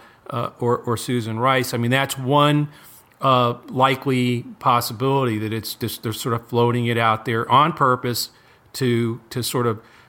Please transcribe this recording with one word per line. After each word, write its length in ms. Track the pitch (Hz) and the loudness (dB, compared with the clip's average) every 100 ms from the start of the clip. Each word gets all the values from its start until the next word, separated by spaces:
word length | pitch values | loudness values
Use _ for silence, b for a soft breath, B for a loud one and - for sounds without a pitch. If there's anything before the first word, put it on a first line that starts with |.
| b b b | b b b
uh, 200 | 120 120 - | -6 -6 -4
or, 180 | 120 120 | -2 0
or 180 | - 113 | -2 -4
Susan 420 | - 123 110 110 | -2 -4 -4 -2
Rice. 340 | 131 131 123 | 0 0 0
I 40 | 123 | -2
mean, 120 | 117 | 0
that's 280 | 135 139 135 | 0 -2 -4
one, 500 | 127 147 147 147 147 B B B B - | 0 4 4 4 0 B B B B -2
uh, 340 | 135 127 120 120 - | 2 4 2 -2 -6
likely 760 | 131 131 131 139 127 123 120 - - | 0 2 2 0 0 2 -2 -6 -4
possibility, 800 | 135 120 - 110 135 139 123 107 | 2 2 0 -4 0 0 0 -2
that 140 | 107 | -4
it's 200 | 110 - | -6 -8
just, 300 | - 113 - | -6 -8 -6
they're 100 | 117 | -8
sort 220 | 104 123 113 | -6 -4 -4
of 100 | - | -2
floating 380 | 120 120 120 120 | 2 2 2 0
it 120 | 117 | 2
out 260 | 113 107 | 2 0
there 260 | - 113 - | -2 -4 2
on 220 | 127 156 | 4 4
purpose 580 | 160 135 123 123 117 - b b b b | 2 2 2 -2 -4 -8 b b b b
to, 480 | - 127 117 117 120 - | -4 0 0 0 -4 -8
to 120 | 127 | -8
sort 260 | 117 131 120 | -4 0 0
of 140 | 110 b b | -2 b b